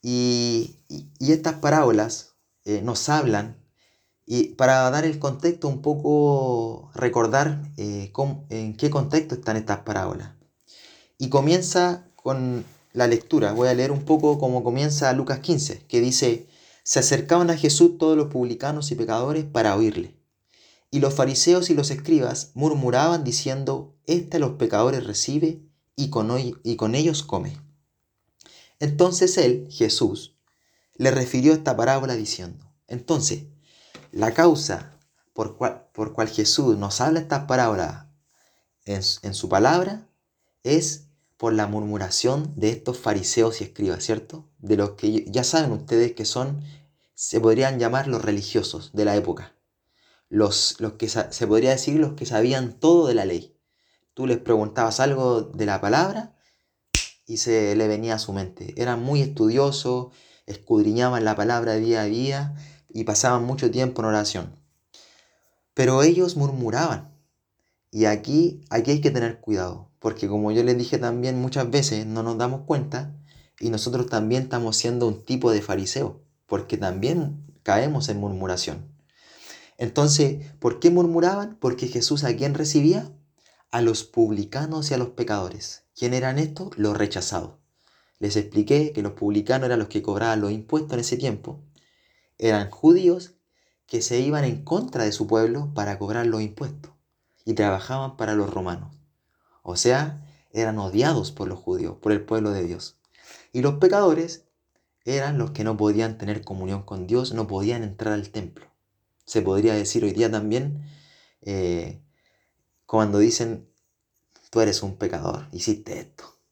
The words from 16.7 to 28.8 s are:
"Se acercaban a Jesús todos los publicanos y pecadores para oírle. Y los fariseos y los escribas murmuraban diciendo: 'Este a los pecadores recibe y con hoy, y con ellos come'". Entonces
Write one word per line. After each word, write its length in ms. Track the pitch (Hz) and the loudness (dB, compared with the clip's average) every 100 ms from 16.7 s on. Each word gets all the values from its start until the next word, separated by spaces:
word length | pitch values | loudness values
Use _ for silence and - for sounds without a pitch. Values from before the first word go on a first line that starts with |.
| _ | _
"Se 160 | - 139 | 0 2
acercaban 520 | 131 139 143 170 170 | 4 2 4 4 4
a 60 | 160 | 4
Jesús 420 | 147 147 170 170 | 2 8 6 6
todos 180 | 160 156 | 4 4
los 160 | 143 | 2
publicanos 580 | 131 123 113 135 151 147 | -2 -2 -2 -4 -4 -6
y 60 | - | -4
pecadores 480 | 107 107 131 156 | -2 0 0 -2
para 320 | 147 120 110 98 | -2 2 2 4
oírle. 400 | 110 95 85 _ _ _ _ _ _ _ _ | 2 0 -10 _ _ _ _ _ _ _ _
Y 120 | 143 | 0
los 140 | 139 | 2
fariseos 540 | 143 131 131 - 180 175 | 2 2 4 4 4 4
y 60 | |
los 160 | 151 143 | 2 0
escribas 640 | 139 - 160 120 123 - | -4 2 2 2 -4 -8
murmuraban 680 | 123 151 147 123 123 156 170 | -2 0 2 2 2 2 2
diciendo: 720 | 147 - 135 135 139 135 - _ - | -2 -4 -4 -4 -4 -4 -8 _ -2
'Este 300 | 175 170 165 | -2 0 0
a 40 | |
los 120 | 139 | 0
pecadores 520 | - 113 104 123 135 | 0 0 4 2 2
recibe 560 | 107 101 - 147 160 165 - _ _ - | -4 -4 -2 0 0 -2 -16 _ _ -6
y 140 | 143 | -2
con 200 | 117 110 | 0 0
hoy, 260 | 127 123 - | -2 -4 -6
y 140 | 113 113 | -6 -2
con 180 | 110 | 0
ellos 300 | 127 160 151 | 2 2 0
come'". 360 | - 92 95 - - _ _ _ _ _ _ _ - - _ | -4 -6 -6 -10 -20 _ _ _ _ _ _ _ -20 -20 _
Entonces 580 | _ | _